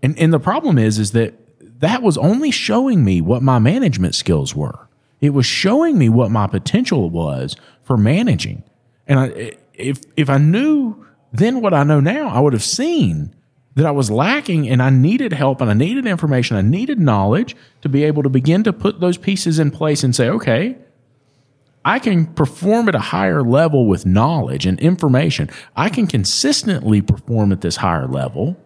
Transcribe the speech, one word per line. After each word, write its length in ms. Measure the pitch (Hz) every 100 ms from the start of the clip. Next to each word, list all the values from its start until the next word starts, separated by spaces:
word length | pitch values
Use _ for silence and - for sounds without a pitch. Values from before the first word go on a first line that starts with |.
And, 140 | 135 156
and 120 | 160
the 80 | 160
problem 380 | 151 240 320 151
is, 220 | 110 107
is 120 | 104
that 200 | 117 110 - _ _ - 120
that 240 | 151 247
was 120 | 233 156
only 320 | 147 233 302
showing 520 | - - 220 269 214
me 180 | 110 90
what 200 | 80 120
my 160 | 131 127
management 560 | 113 214 233 110 90
skills 420 | - - 82 67 73
were. 320 | 73 - - _ _ _
It 120 | 147
was 160 | 143 123
showing 500 | - 190 254 330 262
me 120 | 120
what 200 | 113 117
my 160 | 110 98
potential 640 | 98 - 208 247 156 90
was 460 | 85 80 67 65 - - _
for 140 | _ 123
managing. 680 | 104 160 240 101 - 95 - _ _ _ -
And 120 | 139
I, 380 | 131 - 113 - _
if, 280 | _ 117 139 - -
if 140 | 143
I 80 | 139
knew 680 | 147 190 294 302 262 - - _ _
then 260 | 113 208 262
what 120 | 220
I 100 | 160
know 160 | 143 151
now, 280 | 139 262 285
I 100 | 113
would 140 | 143
have 100 | 120
seen 680 | - - 285 339 139 80 73 _ _ _ _ -
that 100 | 156
I 60 |
was 180 | 143 120
lacking 560 | 107 160 277 285 170 139
and 140 | 127
I 80 | 127
needed 420 | 131 139 240 254
help 300 | 156 139 131
and 80 | 123
I 40 |
needed 320 | 104 156 254 254
information, 520 | 175 156 131 120 107
I 40 |
needed 380 | 95 165 262 269
knowledge 560 | 151 107 98 131 254 - - _
to 60 | 143
be 140 | 135
able 200 | 151 147
to 60 | 139
begin 340 | 131 131 175
to 100 | 220
put 260 | 208 196 214
those 160 | 180 180
pieces 400 | - 196 - 156
in 120 | 147
place 320 | - 156 147
and 100 | 135
say, 140 | 123 120
"Okay, 480 | 208 - 117 214 254 - _ _ _ _ _ _ _ _ _ -
I 140 | 233
can 260 | 247 180 160
perform 600 | - 151 - 180 226 226
at 60 | 151
a 40 |
higher 420 | - 175 190 160
level 460 | 123 131 165 147 117
with 180 | 92 95
knowledge 600 | 92 127 165 82 67 92
and 140 | 92
information. 680 | 160 180 151 127 156 - 73 - - -
I 140 | 170
can 180 | 240 196
consistently 960 | 202 98 - 269 294 - 180 - 104
perform 500 | 101 101 - 117 104
at 100 | 92
this 160 | 87 -
higher 300 | 95 82 65
level. 500 | 67 64 - 165 180